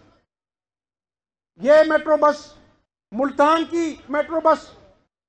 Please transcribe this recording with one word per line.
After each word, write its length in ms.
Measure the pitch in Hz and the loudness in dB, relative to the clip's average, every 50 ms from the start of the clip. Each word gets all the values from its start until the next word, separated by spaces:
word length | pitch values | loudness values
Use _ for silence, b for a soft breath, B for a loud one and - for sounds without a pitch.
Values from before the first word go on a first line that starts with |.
| _ _ _ _ _ _ _ _ _ _ _ _ _ _ _ _ _ _ _ _ _ _ _ _ _ _ _ _ _ _ _ 165 | _ _ _ _ _ _ _ _ _ _ _ _ _ _ _ _ _ _ _ _ _ _ _ _ _ _ _ _ _ _ _ -6
ये 240 | 196 269 302 311 311 | 0 2 4 4 4
मेट्रो 320 | 320 311 302 311 311 302 | 4 0 -2 0 0 0
बस, 420 | 294 302 294 294 - - - - - _ _ _ _ _ _ _ _ _ _ 196 | 2 2 0 0 -2 -8 -20 -20 -20 _ _ _ _ _ _ _ _ _ _ -6
मुल्तान 500 | 226 277 277 277 - 285 302 320 330 320 | -6 -4 -4 0 0 2 2 2 0 -2
की 400 | - 330 339 330 311 - - - - | -4 -6 -6 -6 -6 -8 -12 -12 -6
मेट्रो 300 | 277 294 294 294 330 320 | -6 -6 -6 -4 -6 -2
बस 360 | 320 320 294 - - - - - _ _ _ _ _ _ _ _ _ | 0 0 0 0 -4 -12 -20 -20 _ _ _ _ _ _ _ _ _